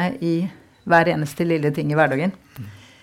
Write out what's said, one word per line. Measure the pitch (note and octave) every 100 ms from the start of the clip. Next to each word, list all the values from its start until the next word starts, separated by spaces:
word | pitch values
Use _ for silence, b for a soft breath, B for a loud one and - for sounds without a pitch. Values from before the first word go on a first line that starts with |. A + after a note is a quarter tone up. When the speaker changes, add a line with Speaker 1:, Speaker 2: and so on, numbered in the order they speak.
| F3+ -
Speaker 1:
i | E3+ E3 F#3+ B B B -
hver | E3+ E3
eneste | D#3+ D3 -
lille | E3+ E3 D3
ting | D3 D3+
i | D3+
hverdagen. | D3 C3+ F3+ - B
Speaker 2:
Mm. | B B B B B